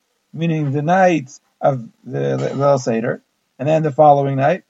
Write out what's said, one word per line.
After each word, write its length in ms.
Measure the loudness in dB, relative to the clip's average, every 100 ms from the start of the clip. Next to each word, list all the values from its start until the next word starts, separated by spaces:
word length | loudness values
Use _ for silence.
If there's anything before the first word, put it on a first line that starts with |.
| _ _ _
meaning 380 | -6 -4 -2 -2
the 100 | -4
night 580 | 0 2 2 0 -4 -18 _ -6
of 260 | -4 -2 -6 _
the 480 | -12 -6 -4 -4 -6 -2
Leil 240 | 0 0
Seder, 420 | 0 -4 -4 -6 _ _ _ -8
and 80 | -2
then 160 | 0
the 80 | 0
following 440 | 4 6 6 2 0
night. 260 | 0 -2 -6